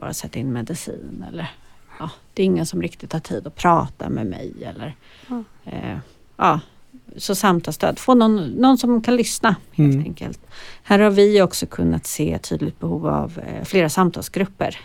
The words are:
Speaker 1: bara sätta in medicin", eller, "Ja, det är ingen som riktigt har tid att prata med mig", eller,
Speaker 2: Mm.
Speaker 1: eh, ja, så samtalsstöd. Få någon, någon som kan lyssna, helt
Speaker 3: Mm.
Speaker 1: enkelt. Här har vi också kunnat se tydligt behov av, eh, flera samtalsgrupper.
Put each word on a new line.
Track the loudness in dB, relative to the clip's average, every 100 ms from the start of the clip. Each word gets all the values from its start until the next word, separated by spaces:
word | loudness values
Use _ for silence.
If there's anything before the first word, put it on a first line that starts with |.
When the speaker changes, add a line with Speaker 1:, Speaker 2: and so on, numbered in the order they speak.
Speaker 1:
bara | -10
sätta | -10 -8 -6
in | -6
medicin", | -6 -6 -8 -10 -12 -12 -14 -12
eller, | -10 -12 -14 -20 -20 -20 -14
"Ja, | -14 -14 _
det | 0
är | 2
ingen | 2 -2
som | -4
riktigt | -6 -8 -8
har | -8
tid | -6 -8 -8
att | 0
prata | 2 4 0 -6 -6
med | -4 -4
mig", | -8 -10 -12
eller, | -14 -12 -14 -14 -20 -20 -10
Speaker 2:
Mm. | -10 -10 -18
Speaker 1:
eh, | -14 -10 -8 -10 -14 _ _ 2
ja, | 2 2 -2 -18 -20 -20 -20 -8
så | -4
samtalsstöd. | 0 2 2 -2 -2 -2 0
Få | 4
någon, | 6 6 2 0
någon | 4 4 6
som | 4 2
kan | 2 0
lyssna, | 0 0 0 0 -2
helt | 2 4
Speaker 3:
Mm. | 4 -2
Speaker 1:
enkelt. | -8 -12 -12 -18 -18 -18 -8
Här | 2 4
har | 6
vi | 6 6 6
också | 4 0 -6
kunnat | -2 0 0 -4
se | -4 -4 -4
tydligt | -4 -4 -4 -6
behov | -6 -4 -2
av, | -2 -4 -8 -12
eh, | -10
flera | -2 2 2
samtalsgrupper. | 2 2 0 -6 -4 -4 -4 -6 -8